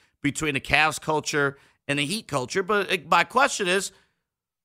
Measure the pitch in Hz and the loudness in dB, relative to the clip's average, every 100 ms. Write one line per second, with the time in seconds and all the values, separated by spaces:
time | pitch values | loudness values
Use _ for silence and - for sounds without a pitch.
0 | _ _ 143 - 156 135 - 143 156 147 | _ _ -6 -2 -4 -4 0 2 4 0
1 | - 156 - 151 143 139 _ _ - 143 | -2 -2 0 0 0 -2 _ _ -6 -4
2 | 143 214 - 143 127 190 185 208 180 180 | -2 -4 -4 -6 -2 -4 0 -2 0 -4
3 | 147 175 170 247 277 - 190 190 190 - | 2 2 2 2 2 2 0 0 -2 -12
4 | _ _ _ _ _ _ | _ _ _ _ _ _